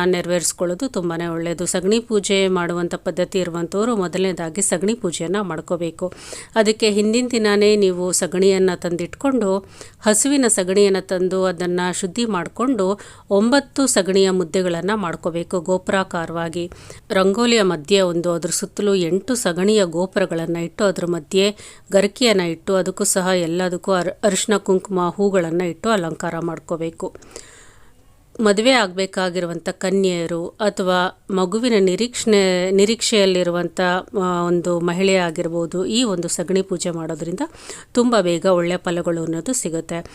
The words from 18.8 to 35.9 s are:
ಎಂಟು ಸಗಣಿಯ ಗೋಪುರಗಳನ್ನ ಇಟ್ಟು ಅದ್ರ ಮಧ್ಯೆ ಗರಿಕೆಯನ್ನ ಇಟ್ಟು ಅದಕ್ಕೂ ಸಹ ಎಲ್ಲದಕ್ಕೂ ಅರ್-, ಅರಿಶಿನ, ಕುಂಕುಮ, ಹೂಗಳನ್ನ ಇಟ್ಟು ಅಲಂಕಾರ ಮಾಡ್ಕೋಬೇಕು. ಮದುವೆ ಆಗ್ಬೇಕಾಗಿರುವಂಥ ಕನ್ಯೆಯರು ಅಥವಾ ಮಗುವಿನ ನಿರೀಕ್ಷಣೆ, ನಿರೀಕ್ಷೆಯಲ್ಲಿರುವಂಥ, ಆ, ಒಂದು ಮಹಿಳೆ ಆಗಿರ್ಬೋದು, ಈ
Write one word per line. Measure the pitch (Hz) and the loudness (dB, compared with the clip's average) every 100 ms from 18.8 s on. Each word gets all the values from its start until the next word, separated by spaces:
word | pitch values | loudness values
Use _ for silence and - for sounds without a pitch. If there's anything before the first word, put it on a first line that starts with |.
| 202 | 0
ಎಂಟು | 196 165 185 196 | 0 0 -2 -2
ಸಗಣಿಯ | 240 185 170 190 214 | -2 -2 0 2 2
ಗೋಪುರಗಳನ್ನ | 180 160 185 208 185 165 165 170 | 2 0 -2 -2 -2 -2 -4 -4
ಇಟ್ಟು | 170 - | -4 -2
ಅದ್ರ | 202 180 175 | -2 0 -2
ಮಧ್ಯೆ | 170 147 190 202 202 - - - | -4 -2 0 0 -2 -16 -20 0
ಗರಿಕೆಯನ್ನ | 196 202 - 240 196 | 2 2 2 2 2
ಇಟ್ಟು | 175 165 - | 0 -4 -2
ಅದಕ್ಕೂ | 190 185 185 | 0 0 -2
ಸಹ | 202 196 185 | -2 0 0
ಎಲ್ಲದಕ್ಕೂ | 185 165 175 185 175 - | 0 0 -2 -2 -2 0
ಅರ್-, | 185 170 - | 0 0 -2
ಅರಿಶಿನ, | 214 190 - 202 | 0 0 0 0
ಕುಂಕುಮ, | 202 190 - 185 175 | 2 0 0 -2 -2
ಹೂಗಳನ್ನ | 170 202 190 165 170 | 0 0 2 0 -2
ಇಟ್ಟು | 180 160 220 | -2 -4 -2
ಅಲಂಕಾರ | 214 165 180 175 165 | 0 -2 -6 -6 -4
ಮಾಡ್ಕೋಬೇಕು. | 165 160 - 165 165 - 185 - - - - - - - - - - - _ - | -6 -8 -8 -6 -6 -8 -12 -12 -20 -20 -20 -20 -20 -20 -20 -20 -20 -20 _ -2
ಮದುವೆ | 214 202 240 | 0 2 4
ಆಗ್ಬೇಕಾಗಿರುವಂಥ | 254 196 180 190 196 185 175 170 165 190 | 4 2 -2 -4 -2 -2 -2 -4 -6 -8
ಕನ್ಯೆಯರು | - 185 196 190 175 165 170 175 | -4 0 2 2 0 -4 -4 -6
ಅಥವಾ | - 208 202 185 180 185 - - | -4 -4 -2 0 0 0 -6 -6
ಮಗುವಿನ | 190 185 220 254 214 | -2 0 0 2 4
ನಿರೀಕ್ಷಣೆ, | 190 180 240 - - 208 190 180 185 | 2 2 -2 -2 2 4 4 2 2
ನಿರೀಕ್ಷೆಯಲ್ಲಿರುವಂಥ, | 190 202 226 - 214 190 180 175 175 170 - 180 180 - 175 | 4 4 2 0 4 4 2 0 0 -2 0 0 0 -2 -2
ಆ, | 185 175 175 | 0 0 2
ಒಂದು | 175 170 175 | 0 0 0
ಮಹಿಳೆ | 175 170 196 | 0 0 2
ಆಗಿರ್ಬೋದು, | 190 175 160 170 170 165 175 | 2 0 -2 -4 -2 -4 -4
ಈ | 190 | -2